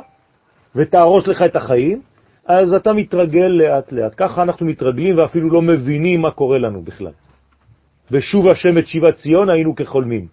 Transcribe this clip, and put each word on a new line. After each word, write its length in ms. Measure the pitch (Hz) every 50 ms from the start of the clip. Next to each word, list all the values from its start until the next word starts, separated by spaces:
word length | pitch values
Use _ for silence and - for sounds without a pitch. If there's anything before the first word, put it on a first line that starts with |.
| 269 _ _ _ _ _ _ _ _ _ _ _ _ _ -
ותהרוס 520 | 123 156 156 - 180 170 165 190 196 -
לך 160 | 190 185 - 180
את 140 | 170 -
החיים, 440 | 165 135 107 127 123 131 151 196 262 - _ _ _ _ _ _ _ _
אז 280 | - 175 185 190 175 180
אתה 180 | 190 - 220 214
מתרגל 560 | 214 202 - - 175 180 160 151 170 180 190
לאט 440 | 185 170 156 151 143 139 127 - 139
לאט. 200 | 120 110 110 -
ככה 260 | - 190 185 - 170 180
אנחנו 240 | 175 170 - 170
מתרגלים 520 | 160 156 - 127 131 123 120 156 190 185 160
ואפילו 320 | 160 139 - 170 160 160
לא 120 | 160 170 165
מבינים 580 | 170 170 151 123 131 147 147 156 180 180 170
מה 100 | 160 156
קורה 280 | - - 143 127 135 131
לנו 240 | 120 113 101 95 85
בכלל. 300 | 87 - - 98 85 78 _ _ _ _ _ _ _ _ _ _ _ _ _ _ _ _ _ _ -
בשוב 380 | 120 139 127 - - 202 180 185
השם 300 | 170 - - 180 175 165
את 80 | 156
שיבת 280 | - - 165 156 165 151
ציון 360 | - - 143 156 175 202 196
היינו 240 | 175 165 160 160 151
כחולמים. 520 | - 143 - - 135 131 117 120 107 90 80